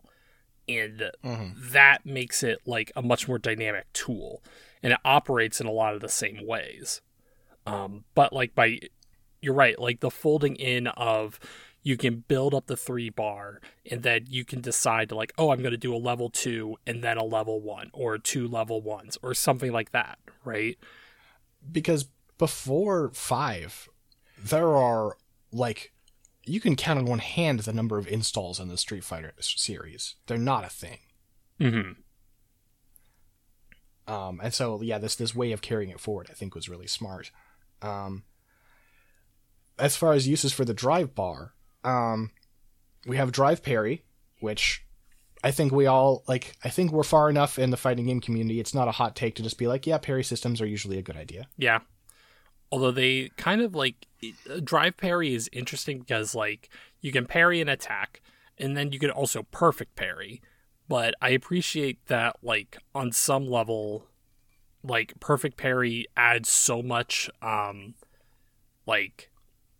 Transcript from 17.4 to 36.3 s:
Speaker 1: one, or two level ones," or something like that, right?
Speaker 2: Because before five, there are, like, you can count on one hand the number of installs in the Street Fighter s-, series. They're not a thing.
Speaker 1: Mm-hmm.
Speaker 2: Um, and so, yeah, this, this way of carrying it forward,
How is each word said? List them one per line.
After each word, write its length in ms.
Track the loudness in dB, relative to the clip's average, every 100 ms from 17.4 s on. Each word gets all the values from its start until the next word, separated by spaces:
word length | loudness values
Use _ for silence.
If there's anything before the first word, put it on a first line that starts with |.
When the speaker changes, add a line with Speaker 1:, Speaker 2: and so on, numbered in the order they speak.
| -2 -4
Speaker 1:
one, 280 | -6 -10 -12
or 240 | -6 -4 -2
two 300 | -2 -2 -2
level 340 | -2 -2 -4
ones," 360 | -4 -8 -10 -10
or 100 | -6
something 380 | 0 0 0 0
like 200 | -2 -2
that, 280 | -2 -4 -8 -20 -16 -8
right? 320 | -4 -2 -4 -14 -20 -20 _ _ _ _ _ -6
Speaker 2:
Because 380 | -2 2 0 -2 _ _ -2
before 720 | 0 0 -2 0 2 0 0
five, 760 | -4 -4 -2 -2 -4 -10 -16 -20 _ _ _ _ -14
there 380 | -2 2 6 6
are, 420 | 6 4 0 -4 _ _ _
like, 420 | -2 -2 -2 -10 _ _ _ _ _ -6
you 140 | 0
can 160 | 2 2
count 240 | 2 2
on 60 | 2
one 140 | 0
hand 400 | -2 0 0 0
the 120 | -2
number 240 | -2 0 -2
of 100 | -2
installs 520 | -2 -2 -4 -6 -8
in 80 | -6
the 80 | -6
Street 260 | -6 -6
Fighter 300 | -8 -10 -10 -8
s-, 160 | -4 -2
series. 580 | -4 -6 -12 -12 -12 -12 -6
They're 100 | -2
not 260 | 0 0 -4
a 40 |
thing. 300 | -12 -16 -16 _ _ _ _ _ 0
Speaker 1:
Mm-hmm. 320 | 0 2 -2 -10 _ _ _ _ _ _ _ _ _ _ _ _ _ _ _ _ _ -20 _ _ -10
Speaker 2:
Um, 280 | -8 -8 -8
and 120 | -6
so, 280 | -2 -2 -4
yeah, 160 | -4 -4
this, 180 | -4 -4
this 200 | -4 -2
way 160 | -2
of 100 | -4
carrying 300 | -4 -4 -4
it 80 | -8
forward, 280 | -8 -8 -8